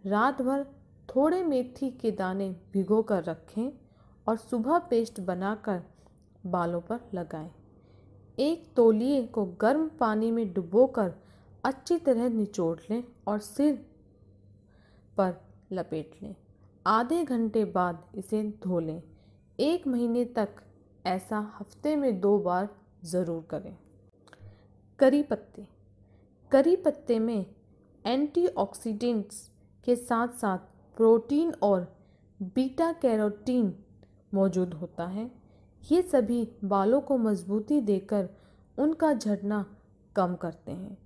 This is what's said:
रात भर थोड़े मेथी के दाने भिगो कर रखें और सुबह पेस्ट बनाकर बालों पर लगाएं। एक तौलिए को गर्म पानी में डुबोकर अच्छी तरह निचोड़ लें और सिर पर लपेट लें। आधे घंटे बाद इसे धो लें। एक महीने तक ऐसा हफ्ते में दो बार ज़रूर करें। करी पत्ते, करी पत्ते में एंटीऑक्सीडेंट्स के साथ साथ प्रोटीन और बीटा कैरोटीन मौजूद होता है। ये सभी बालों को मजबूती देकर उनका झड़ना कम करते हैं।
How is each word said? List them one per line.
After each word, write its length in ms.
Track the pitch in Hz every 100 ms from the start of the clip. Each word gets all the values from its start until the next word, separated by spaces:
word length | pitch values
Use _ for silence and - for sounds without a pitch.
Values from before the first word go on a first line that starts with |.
रात 360 | 190 208 247 269
भर 220 | 254 277 277 - - - -
थोड़े 340 | 254 302 359
मेथी 460 | 339 262 254 - 269
के 200 | 247 226
दाने 440 | 185 185 190 196 175 -
भिगो 280 | 196 190 214
कर 220 | 220 196
रखें 480 | 165 160 - 214 247 - - _ - - -
और 100 | 220
सुबह 420 | - 247 233 339
पेस्ट 400 | 339 233 226 -
बनाकर 600 | 180 180 190 214 220 185 - _ - _ _ _
बालों 360 | 180 180 170 175
पर 180 | 170 240 247
लगाएं। 380 | 190 165 160 165 - - - - - - - - -
एक 280 | 285 330 -
तौलिए 500 | - 226 214 247 285 226
को 180 | -
गर्म 440 | 190 175 214 285 320 -
पानी 320 | 226 214 226
में 220 | 233 214
डुबोकर 600 | 190 170 202 262 262 190 - - - - -
अच्छी 340 | 269 269 - 339
तरह 320 | 285 233 247
निचोड़ 500 | 226 202 202 165 165 -
लें 140 | 226 240 - -
और 120 | 208
सिर 460 | 208 - 294 269 - - - _ - - - - _ _ - - _ -
पर 240 | 185 175 - - _
लपेट 520 | 190 165 160 151 -
लें। 120 | - - _ _ - _ -
आधे 360 | 220 247 339
घंटे 420 | 294 240 226 220
बाद 380 | 202 175 180 170 -
इसे 280 | 202 - 214 214 208
धो 160 | 185 175
लें। 220 | 160 160 - - _ _ _ -
एक 280 | 277 359 285
महीने 380 | 247 240 233
तक 240 | 240 240 202 - - - _ _
ऐसा 320 | 185 185 - 214 208 -
हफ्ते 360 | 202 - 294
में 240 | 302 269 190
दो 200 | 196 208
बार 300 | 180 180 202 - _ _
ज़रूर 400 | 165 180 170 165 160
करें। 280 | 156 - - _ - _ _ - - - - _ _ _ -
करी 240 | 269 285
पत्ते, 440 | 294 208 - - - _ - _ - - _ _ -
करी 240 | 269 302
पत्ते 440 | 370 302 294 - 226
में 260 | 226 226 180 - _ _ _ _
एंटीऑक्सीडेंट्स 1500 | - 254 294 349 359 - 196 - 233 214 240 226 202 - - _ _ _
के 120 | -
साथ 320 | 240 247 226 240
साथ 300 | - 208 185 - - - -
प्रोटीन 540 | 226 226 226 285 339
और 460 | - 202 190 175 - - _ _ _
बीटा 500 | 185 254 262 262 339
कैरोटीन 800 | 330 262 220 208 208 - 247 208 - - - - _ _
मौजूद 400 | 196 190 180 180
होता 320 | 156 170 -
है। 260 | 170 196 240 - _ _ _ _ -
ये 100 | 330
सभी 460 | 359 269 214 240 226 -
बालों 380 | 196 196 196 269
को 160 | 277 269
मजबूती 640 | 220 196 175 208 214 294
देकर 480 | 208 196 196 208 185 - - _ _ -
उनका 340 | 294 320 320
झड़ना 640 | 247 214 196 196 208 190 - _ _ _
कम 200 | - 180
करते 360 | 180 175 - -
हैं। 260 | 180 196 196